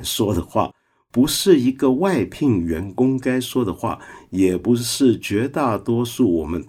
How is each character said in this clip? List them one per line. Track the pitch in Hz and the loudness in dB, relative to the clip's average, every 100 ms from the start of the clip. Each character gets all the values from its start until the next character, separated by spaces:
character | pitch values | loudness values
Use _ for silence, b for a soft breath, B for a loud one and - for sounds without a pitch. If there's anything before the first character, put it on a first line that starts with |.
| - | -4
说 | - 104 90 | -2 0 0
的 | |
话， | - 110 78 - _ _ _ | -2 -2 -2 -4 _ _ _
不 | 120 147 | 0 2
是 | - 196 156 | 2 4 4
一 | 123 | 4
个 | 131 139 | 0 0
外 | 131 196 160 90 | 2 2 0 -2
聘 | - 147 101 | -2 0 0
员 | 85 80 98 | 0 -4 -4
工 | 101 131 131 | 0 0 0
该 | 131 127 | -2 -4
说 | 123 131 107 | -2 -2 -2
的 | |
话， | - 110 78 B B B | -2 -6 -6 B B B
也 | 92 92 90 | 0 2 2
不 | 113 120 | 2 0
是 | 120 - 135 98 | 0 2 2 2
绝 | - 101 131 | 0 -2 -2
大 | 156 135 104 | -2 -2 -2
多 | - 117 120 | -2 -2 -2
数 | - 120 | 0 0
我 | 82 76 | 0 -2
们 | 85 | -6